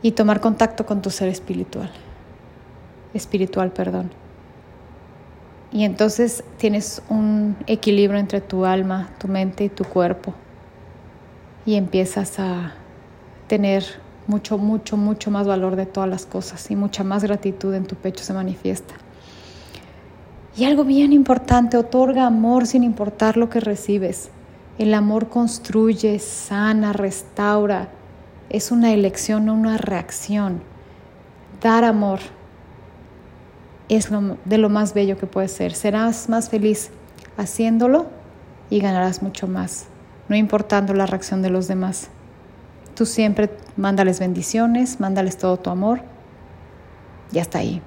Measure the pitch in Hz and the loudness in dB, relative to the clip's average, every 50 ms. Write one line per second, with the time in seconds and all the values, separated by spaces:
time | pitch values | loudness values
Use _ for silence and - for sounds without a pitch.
0 | - 226 220 - 214 208 208 208 - 226 214 - 226 226 226 - 220 - 208 202 | 2 0 2 4 2 2 2 2 2 0 2 4 2 2 2 -6 -6 -4 -4 -4
1 | 185 202 190 - 196 185 185 185 - - 185 180 185 - - 180 185 190 - - | -4 -6 -6 -2 -2 -4 -4 -4 -8 -8 -8 -8 -8 -8 -8 -12 -12 -12 -14 -18
2 | - - - - - - - - - - - - - - - - - - - - | -20 -20 -20 -20 -20 -20 -20 -20 -20 -20 -20 -20 -20 -20 -20 -20 -20 -20 -20 -20
3 | - - - 208 - - - 196 190 190 - 190 185 185 185 - 185 185 180 185 | -20 -10 -10 -10 -8 -4 -2 -2 -2 0 -2 -2 -2 -2 -2 -4 -4 -4 -4 -4
4 | 180 180 - - - - - - - - - - - - - - - - - - | -6 -6 -10 -14 -20 -20 -20 -20 -20 -20 -20 -20 -20 -20 -20 -20 -20 -20 -20 -20
5 | - - - - - - - - - - - - - - - 214 208 208 185 - | -20 -20 -20 -20 -20 -20 -20 -20 -20 -20 -20 -20 -20 -8 -2 0 0 0 2 2
6 | 214 220 214 - 240 233 226 - - - - - - 214 208 208 208 - - - | 2 2 4 2 0 0 0 -6 -10 -14 -10 -2 0 0 0 0 -2 -4 -10 -12
7 | - - 220 214 214 214 214 214 208 208 202 - - - 226 220 - 214 202 202 | -6 -2 0 0 2 2 2 2 2 0 -2 -4 -2 -2 -2 0 2 2 4 4
8 | 202 196 202 202 202 190 - 202 196 - - 185 190 185 185 190 190 190 185 190 | 4 4 2 0 -2 0 -2 -4 -4 -2 -2 0 2 2 2 2 0 -2 -2 -4
9 | 180 - - - - 190 190 190 190 190 185 - 208 202 196 - 185 - - 185 | -6 -8 -12 -10 -6 -4 -2 -2 -2 -2 -2 -2 -4 -4 -2 -6 -8 -2 2 2
10 | 175 175 180 - - - - - - - - - - - - - - - - - | 2 2 0 -4 -8 -12 -12 -12 -16 -20 -20 -20 -20 -20 -20 -20 -20 -20 -20 -20
11 | - - - - - - - - - - - - - 220 214 202 190 175 - 190 | -20 -20 -20 -20 -20 -20 -20 -20 -20 -20 -20 -10 -4 0 0 0 0 0 0 -2
12 | 185 185 - 202 196 185 - - 196 185 180 175 175 160 - - - - - - | -2 0 -2 -6 -6 -6 -6 -6 -6 -4 -4 -6 -6 -10 -12 -14 -20 -20 -20 -20
13 | - - - - - - - - - - 214 208 202 196 196 196 190 - - - | -20 -20 -20 -20 -20 -20 -20 -20 -4 -2 0 0 2 2 2 0 0 -4 -14 -18
14 | - - - - - - 208 208 202 - 214 202 202 208 220 214 - - 214 208 | -20 -20 -20 -14 -4 -2 -2 -2 -2 -4 -4 -2 0 0 0 -2 -4 -2 -2 0
15 | 202 208 214 208 - 208 202 202 202 202 196 190 185 185 185 185 190 190 - 196 | 0 0 -2 -2 -2 -4 -2 0 0 0 0 0 0 -2 -2 -2 -4 -6 -4 -4
16 | 190 190 185 180 - - - 185 185 - - 170 - - 208 202 202 202 - - | -4 -2 -4 -6 -8 -8 -8 -8 -8 -8 -12 -16 -8 -4 -2 -2 -2 -2 -4 -4
17 | 196 190 196 208 202 202 208 202 - 202 190 190 - 196 190 190 190 190 190 - | -4 -2 -2 -2 0 -2 -2 -2 -2 -4 -6 -4 -4 -4 -4 -4 -4 -6 -8 -8
18 | - 185 185 - - - 190 190 185 185 185 - - 185 190 185 - - - - | -8 -8 -8 -8 -10 -8 -6 -6 -4 -6 -8 -6 -4 -6 -6 -6 -8 -16 -20 -20
19 | - - - - - - - - - - - - - - - - - - - - | -20 -20 -20 -20 -20 -20 -20 -20 -20 -20 -20 -20 -20 -20 -20 -20 -20 -20 -20 -20
20 | - - - - - - - - - - - - 247 269 294 277 294 262 269 277 | -20 -20 -20 -20 -20 -20 -20 -20 -20 -18 -4 0 2 4 4 4 4 4 4 6
21 | 285 285 285 285 269 - 254 247 247 - 247 247 240 233 247 240 233 233 - 254 | 6 8 8 6 8 6 4 2 4 4 4 4 4 4 4 2 2 2 2 2
22 | 262 262 269 262 262 247 226 220 220 233 247 254 240 226 - 254 240 240 220 - | 4 4 4 2 4 4 4 4 4 4 4 4 2 4 4 4 4 4 2 0
23 | 214 202 202 - 220 220 214 226 233 226 - 233 226 220 208 202 - - 202 208 | -4 -6 -2 0 2 2 4 2 2 2 0 -2 -2 -2 -4 -4 -2 -2 0 0
24 | 190 175 - - - - - - - - - - - - - - 220 214 214 214 | 0 -2 -6 -8 -12 -16 -20 -20 -20 -20 -20 -20 -20 -20 -6 -2 2 2 4 4
25 | 208 208 214 220 226 220 - 240 240 233 233 - - - 190 220 220 226 220 220 | 4 2 2 0 0 0 0 0 0 0 -2 -6 -10 -2 2 4 4 4 2 2
26 | - 214 208 208 208 - - - - - 202 202 208 214 220 214 208 208 202 202 | 2 0 0 0 -4 -8 -10 -10 -8 -6 -2 0 0 2 2 2 2 0 0 -2
27 | 202 196 190 - - - - - 202 208 208 208 208 202 202 185 190 - - - | -2 -4 -4 -8 -14 -12 -6 -2 0 2 2 2 2 2 0 -2 -4 -8 -14 -20
28 | - - - - - - - - - - - 214 - - 240 233 233 233 220 208 | -20 -20 -20 -20 -20 -20 -20 -20 -12 -6 -4 -4 -2 0 2 4 4 4 4 4
29 | 202 190 190 - - - 214 214 214 214 220 220 220 220 220 220 220 214 196 170 | 4 2 0 -4 -4 -2 0 0 2 2 2 2 2 2 0 -2 -2 -4 -4 -6
30 | 170 - - - - - 208 208 202 190 180 170 - - - - - - - - | -6 -8 -12 -12 -6 -4 -2 -2 0 -2 -4 -6 -8 -14 -20 -20 -20 -20 -20 -20
31 | - - - - - - - - - - - - - 226 226 226 233 233 214 214 | -20 -20 -20 -20 -20 -20 -20 -20 -20 -20 -20 0 2 4 6 6 6 4 4 2
32 | 208 202 190 190 - - - - - - - - - - - - - - - - | 2 0 -2 -4 -6 -12 -18 -20 -20 -20 -20 -20 -20 -20 -20 -20 -20 -20 -20 -20
33 | - - - - - - - - - - - - - - - - - - 214 220 | -20 -20 -20 -20 -20 -20 -20 -20 -20 -20 -20 -20 -20 -20 -20 -20 -4 0 0 0
34 | 208 - 208 208 202 196 180 - - 180 214 220 220 208 208 208 214 202 208 208 | 0 0 -2 -2 -2 -4 -4 -6 -4 0 2 4 4 4 2 2 0 0 0 0
35 | 202 196 190 190 - 185 - 190 190 190 190 - 185 180 170 - - 214 202 214 | 0 0 0 -4 -6 -6 -4 -4 -4 -4 -4 -6 -6 -6 -6 -2 -2 -2 0 0
36 | 220 233 226 233 - - 226 233 226 - - 214 202 214 214 208 - - - - | 0 0 -2 -2 -2 -2 -2 -2 -2 -2 -2 0 2 2 2 0 -4 -12 -14 -20
37 | - - - - - - - - 202 - - - 226 226 226 226 240 247 262 320 | -20 -20 -20 -20 -20 -16 -8 -8 -8 -6 -2 -2 0 2 4 4 4 6 4 4
38 | 339 - - - - - - - - - - - - - 208 208 196 202 190 180 | 2 0 -10 -18 -20 -20 -20 -20 -20 -20 -20 -20 -8 -2 -2 0 0 0 0 0
39 | 180 185 180 - 196 196 190 - - 185 185 185 180 180 - - - - - - | 0 0 -2 -4 -6 -8 -6 -6 -6 -6 -4 -4 -6 -6 -8 -12 -16 -18 -20 -20
40 | - - - - - - 208 214 214 208 - 208 208 - 208 202 196 196 196 196 | -20 -20 -20 -20 -6 -2 0 2 2 2 2 0 0 2 0 0 2 2 2 2
41 | 196 190 190 190 190 - 196 190 190 185 185 185 185 185 190 190 185 185 185 - | 2 0 -2 -4 -4 -4 -4 -2 0 0 0 0 0 -2 -2 -2 -2 -4 -4 -8
42 | - - - - - - - - - - - - - - - - - - - - | -12 -14 -20 -20 -20 -20 -20 -20 -20 -20 -20 -20 -20 -20 -20 -20 -20 -20 -2 -2
43 | 233 226 - - 220 214 202 - 202 - - - - - - - 196 196 196 196 | -2 -2 2 2 2 2 2 2 0 -2 -2 -10 -18 -12 -6 -4 -2 0 2 2
44 | 196 185 180 180 185 185 180 175 170 - - 220 233 233 233 240 254 247 - - | 2 2 2 0 -2 -2 -2 -4 -4 -2 0 0 2 2 2 2 2 0 -2 -4
45 | 202 190 190 190 190 190 185 - - 185 180 180 180 180 180 180 190 214 240 254 | -4 -2 0 0 0 -2 -2 -2 0 0 0 0 -2 -4 -4 0 0 0 0 0
46 | - - - - - - - - - - - - - - - - - - - - | -4 -14 -20 -20 -20 -20 -20 -20 -20 -20 -20 -20 -20 -20 -20 -20 -20 -20 -20 -20
47 | - - - - - - - 160 170 170 - - - - - 175 - | -20 -20 -20 -20 -16 -4 -4 -4 -4 -2 -4 -4 -4 -2 -4 -6 -10